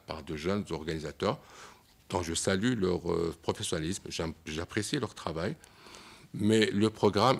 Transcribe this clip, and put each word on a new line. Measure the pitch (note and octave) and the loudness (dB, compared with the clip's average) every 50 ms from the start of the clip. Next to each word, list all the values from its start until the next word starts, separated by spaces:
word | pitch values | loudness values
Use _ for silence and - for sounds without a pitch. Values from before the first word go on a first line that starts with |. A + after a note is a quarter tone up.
| - | -12
par | - D#2+ D2+ C#2+ | -12 -12 -10 -10
de | - D#2 | -8 -8
jeunes | D2 D#2 F2+ G2+ G#2 F2 - | -4 -2 -2 -2 -2 -2 -4
organisateurs | E2 D2+ D#2 E2 D#2+ D#2 D2+ D2+ - - F#2 G#2 C#3+ - - - - - - - - - _ _ _ _ _ - | -6 -6 -4 -6 -6 -6 -6 -8 -6 -2 -2 -2 -2 -4 -8 -16 -20 -20 -20 -20 -20 -20 _ _ _ _ _ -4
dont | - F#2+ E2+ | -4 -2 -2
je | E2 E2 | -2 -4
salue | - - G2+ G2 F#2+ G#2+ B2+ B2+ G#2+ | 0 0 2 2 2 2 0 0 0
leur, | F#2 F2+ F2 E2 E2+ F2 | 2 2 0 0 0 -2
euh, | E2+ E2 E2+ E2 E2 - | 0 0 0 -2 -4 -4
professionnalisme, | - - G2 - G#2+ - F#2 E2 D#2 E2+ G2+ - - | -4 -4 -4 -4 -4 -4 -4 -2 -2 -4 -6 -6 -8
j'aim-, | - - - E2+ E2 D#2 - - | -8 -6 -6 -6 -6 -6 -8 -10
j'apprécie | D#2 D#2 D#2+ F2+ - - A2 G#2 - - | -8 -6 -6 -6 -4 -4 -4 -2 -2 -2
leur | C#3+ A2 - - | -2 -2 -4 -6
travail, | - - - D#2 D#2+ E2 A3+ C4 - - - - - - - - - - - - - - - - | -8 -6 -6 -4 -2 -4 -4 -6 -8 -14 -20 -20 -20 -20 -20 -20 -20 -20 -20 -20 -20 -18 -12 -4
mais | - G#2 G#2+ A2 A2 G#2+ | 0 4 4 6 6 6
le | G2 - G2+ G#2+ G#2+ | 4 4 4 2 2
programme | - - A2+ G#2 F#2 G2+ A2 B2+ - | 4 4 4 4 6 6 6 6 6